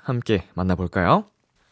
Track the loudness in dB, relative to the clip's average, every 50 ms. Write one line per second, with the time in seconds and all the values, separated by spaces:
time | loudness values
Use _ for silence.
0 | _ -6 -6 -4 -2 0 0 0 -2 -4 _ -4 -2 0 0 0 -2 -4 -2 0
1 | 2 4 2 2 0 -4 _ _ _ _ _ _ _ _